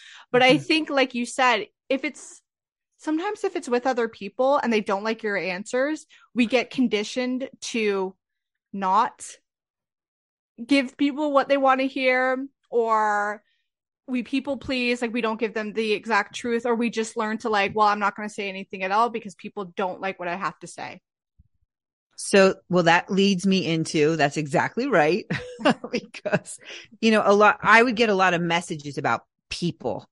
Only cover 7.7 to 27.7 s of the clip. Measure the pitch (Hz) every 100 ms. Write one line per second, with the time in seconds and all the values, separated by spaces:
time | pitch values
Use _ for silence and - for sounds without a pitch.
7.7 | 233 208 196 190 - _ _ _ _ _
8.7 | 202 190 196 240 - - - _ _ _
9.7 | _ _ _ _ _ _ _ _ - 233
10.7 | 277 254 - 285 262 302 277 269 277 269
11.7 | 262 269 269 254 254 254 262 277 _ -
12.7 | 240 226 220 214 208 208 208 _ _ _
13.7 | _ _ _ - 247 214 269 269 269 -
14.7 | 254 247 240 240 233 220 220 220 220 214
15.7 | 190 220 202 220 208 208 - 247 233 240
16.7 | 233 233 214 220 - 214 214 233 214 196
17.7 | 214 208 208 202 214 208 - 202 190 196
18.7 | 196 190 208 240 220 208 - 208 - 190
19.7 | - 190 180 190 185 175 180 170 - 170
20.7 | - 135 190 _ _ _ _ _ _ _
21.7 | _ _ _ _ - - 202 190 - -
22.7 | 180 170 170 - 190 196 185 190 190 156
23.7 | 165 160 170 147 160 147 156 156 151 127
24.7 | - 277 190 151 220 - - 494 - 277
25.7 | - - - - - - - - - -
26.7 | - - 226 226 214 196 202 208 - -